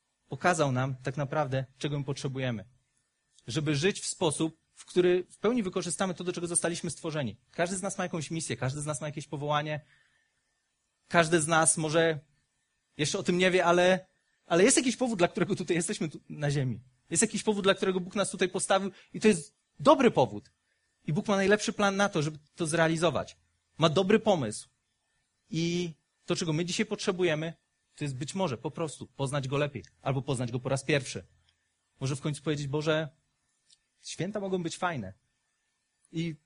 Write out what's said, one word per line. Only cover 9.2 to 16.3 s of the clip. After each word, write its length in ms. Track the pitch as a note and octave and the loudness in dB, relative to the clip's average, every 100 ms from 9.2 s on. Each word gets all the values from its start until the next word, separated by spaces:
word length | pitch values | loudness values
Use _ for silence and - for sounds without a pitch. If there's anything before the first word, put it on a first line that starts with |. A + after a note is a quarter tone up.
| - | -10
powołanie, 580 | D3 D3 D3 D3+ D3+ - _ _ _ _ _ _ _ _ _ _ _ - | -6 -2 0 0 -6 -10 _ _ _ _ _ _ _ _ _ _ _ 0
każdy 340 | F3 D#3+ E3+ | 2 4 2
z 60 | D3+ | 4
nas 300 | D#3+ D#3+ - | 4 4 2
może 420 | D#3 E3 E3 D3+ - _ _ _ _ _ _ - | 0 2 2 0 -8 _ _ _ _ _ _ -4
jeszcze 220 | D3 G3+ | -2 -2
o 40 | |
tym 140 | D3 F3 | 0 2
nie 140 | F#3 | 4
wie, 140 | F3+ E3+ | 4 4
ale, 400 | F3 F3+ F#3 - _ _ _ - | 6 6 4 -2 _ _ _ 0
ale 180 | E3+ | 4
jest 140 | A3 D4 | 6 6
jakiś 200 | C4 - | 2 0
powód, 220 | B3+ G3+ | -2 2
dla 80 | F3 | 0
którego 280 | - F3 F#3 | 2 -2 -2
tutaj 220 | F#3 E3+ | -2 -2
jesteśmy 320 | E3+ - D#3+ | -2 -4 -6
tu, 120 | - | -8
na 220 | - | -14